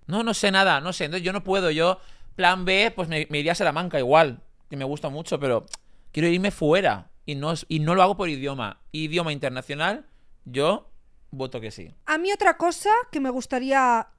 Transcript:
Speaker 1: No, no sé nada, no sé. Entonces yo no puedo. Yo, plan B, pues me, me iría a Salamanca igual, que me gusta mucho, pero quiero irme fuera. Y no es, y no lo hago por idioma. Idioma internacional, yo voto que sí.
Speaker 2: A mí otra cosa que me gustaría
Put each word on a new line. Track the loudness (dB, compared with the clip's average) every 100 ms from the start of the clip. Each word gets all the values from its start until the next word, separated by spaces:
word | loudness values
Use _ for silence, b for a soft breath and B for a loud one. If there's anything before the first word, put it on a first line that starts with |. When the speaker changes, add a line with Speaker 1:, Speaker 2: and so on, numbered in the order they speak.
| -6
Speaker 1:
No, | -2
no | -2
sé | 0 2
nada, | 4 4 4
no | 0
sé. | -4 -4
Entonces | -4
yo | -4
no | -4
puedo. | 0 0 2
Yo, | 2 2 0 b b b 0
plan | 2 2
B, | 2 2 2
pues | 0 -4
me, | -4 -2
me | -2
iría | 0
a | 2
Salamanca | 0 0 -2 -2
igual, | 6 6 6 0 -16 -20 -12
que | -8
me |
gusta | -6 -6 -6
mucho, | -8 -4 -2
pero | 2 0 -2 -18 _ -20 -10
quiero | 0 2
irme | 2 0
fuera. | 0 2 4 2 -2 -8 -18 -10
Y |
no | -6 -4
es, | -6 -2
y | -2
no | 2
lo | 4
hago | 4 4
por | -2
idioma. | -4 -6 -6 -8 -10 -12
Idioma | -8 -4 -2 -2
internacional, | -4 -6 -6 -8 -4 -2 -4 -10 _ -20 -20
yo | -8 -2 0 0 -6 -20 -20 -20 -18
voto | -10 -8 -8
que | -12
sí. | -14 -18 -14
Speaker 2:
A | -4 -2
mí | -2
otra | 2 2 4
cosa | 0 0 2 2 0
que | -4
me | -4
gustaría | -4 -4 -4 0 2 4 2 -2